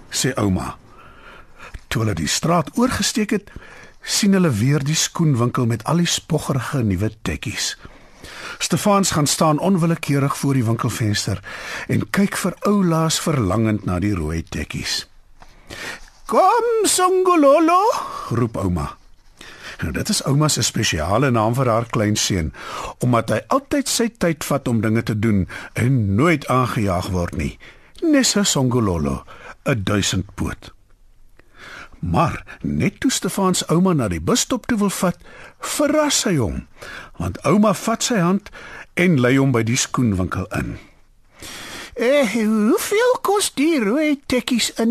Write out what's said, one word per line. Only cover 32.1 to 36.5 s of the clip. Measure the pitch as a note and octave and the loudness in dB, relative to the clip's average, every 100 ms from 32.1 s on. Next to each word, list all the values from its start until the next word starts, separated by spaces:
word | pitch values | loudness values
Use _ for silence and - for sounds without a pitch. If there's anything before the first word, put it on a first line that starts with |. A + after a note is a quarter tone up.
| F2 D#3 - - - | 0 0 -2 -12 -10
net | D2 D2 - - | -4 -2 -2 -2
toe | C4+ | -2
Stefans | - G3 - F#3+ F3 - | -2 -4 0 0 0 0
ouma | D#3+ F#3+ | 2 4
na | D#3+ A2 | 2 0
die | E2 | -2
busstop | E2 A#3 - B3+ - | 0 0 0 -4 -2
toe | A3+ | -2
wil | G3+ - | -2 0
vat, | F3+ - - - - - | -2 -2 -12 -20 -20 -14
verras | - - D4 D4+ D4 - | -6 0 2 2 2 0
sy | A3+ D#3 | 0 0
hom, | G2 | 0